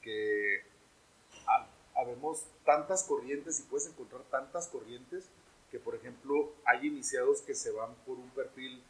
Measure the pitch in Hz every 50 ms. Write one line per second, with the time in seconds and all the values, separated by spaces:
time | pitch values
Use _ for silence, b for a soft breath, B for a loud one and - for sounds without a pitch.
0 | - 113 107 107 107 107 104 104 104 101 101 95 - - - _ _ _ _ _
1 | _ _ _ _ _ _ - - - - 117 - - - - - - - _ -
2 | 120 120 120 123 139 151 160 156 - - - - _ - 143 151 147 - 190 185
3 | - - 143 139 120 127 143 143 139 165 160 - - - 127 143 147 165 156 -
4 | 127 110 - 127 - - - 131 135 139 - 170 170 - - 131 107 110 120 123
5 | 127 127 170 185 185 - - - - - - - - - - 120 - 117 113 113
6 | - 127 123 117 - 135 143 147 147 147 - - - 120 123 127 139 151 147 139
7 | 123 - 135 127 123 135 143 139 - - 135 - - 117 107 107 110 117 123 -
8 | - 131 131 123 127 123 123 135 127 - - 131 131 131 127 127 123 -